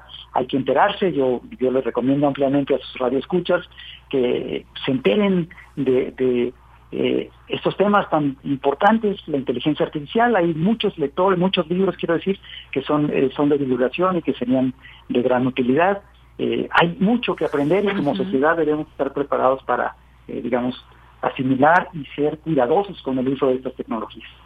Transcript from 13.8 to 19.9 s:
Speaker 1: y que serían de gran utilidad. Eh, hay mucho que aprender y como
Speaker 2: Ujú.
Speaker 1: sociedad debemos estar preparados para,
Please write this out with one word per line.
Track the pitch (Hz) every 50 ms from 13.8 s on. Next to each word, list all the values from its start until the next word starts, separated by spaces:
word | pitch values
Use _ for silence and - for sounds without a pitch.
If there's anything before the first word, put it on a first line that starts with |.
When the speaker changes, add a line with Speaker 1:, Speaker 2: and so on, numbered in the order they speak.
| 127 123 - - 180 185 190 170
Speaker 1:
y | -
que | - -
serían | - 123 120 131 131 127 131 - - - - - - - -
de | - 123
gran | 117 123 123 123 131
utilidad. | 131 127 135 127 120 131 147 170 190 202 202 - - - - - - - -
Eh, | 123 120 117 123 123 -
hay | - - 160 175 170 -
mucho | 190 202 247 240 - - 175
que | - 165
aprender | 139 - 143 143 147 175 202 208
y | 196 196
como | 202 139 143 127
Speaker 2:
Ujú. | - -
Speaker 1:
sociedad | 92 110 131 139 156 170 170
debemos | 156 147 151 151 151 -
estar | - - 143 135 -
preparados | 143 139 - 131 123 127 131 131 - -
para, | - 123 117 120 -